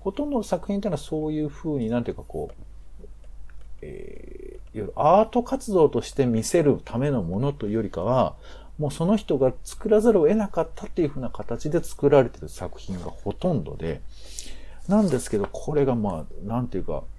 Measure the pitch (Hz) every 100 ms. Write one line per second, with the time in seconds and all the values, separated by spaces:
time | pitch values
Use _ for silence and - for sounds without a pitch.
0 | - 196 294 277 208 175 - 202 196 151
1 | - 156 156 151 151 143 165 147 113 120
2 | 117 92 - 78 73 - - - - -
3 | - - - - - - - - - 53
4 | - - - - - - - 110 101 -
5 | 143 185 226 247 247 262 - 190 151 123
6 | - - 127 113 110 175 147 123 - 117
7 | 143 131 85 95 139 139 104 110 101 -
8 | 95 127 95 - - - - - 147 -
9 | 170 214 - 147 131 - - - 214 214
10 | 220 208 156 214 202 - 160 - - -
11 | 151 143 120 - 107 117 147 165 - -
12 | 143 143 123 - 76 - 90 - - 92
13 | 82 - - 101 185 151 71 69 82 76
14 | - - - - - - - - - 202
15 | 202 131 - 110 98 - - 147 139 120
16 | 104 82 76 - 90 117 120 95 85 73
17 | -